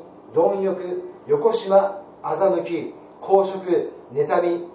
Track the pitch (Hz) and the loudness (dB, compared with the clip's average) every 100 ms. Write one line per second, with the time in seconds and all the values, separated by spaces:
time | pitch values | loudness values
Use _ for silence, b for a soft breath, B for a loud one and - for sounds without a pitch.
0 | - - - 156 196 196 190 180 175 180 | -16 -20 -4 2 2 2 -2 -4 -6 -8
1 | - - - 143 226 226 190 196 - - | -10 -10 -2 2 2 0 2 4 4 -2
2 | - - 147 165 190 170 - 165 135 - | -16 -10 -6 0 2 2 -2 -6 -6 -12
3 | - - - 196 185 190 180 160 - - | -20 -12 2 2 2 -2 -2 -2 -2 -10
4 | - 135 147 175 175 170 - | -10 -4 -2 0 0 -2 -6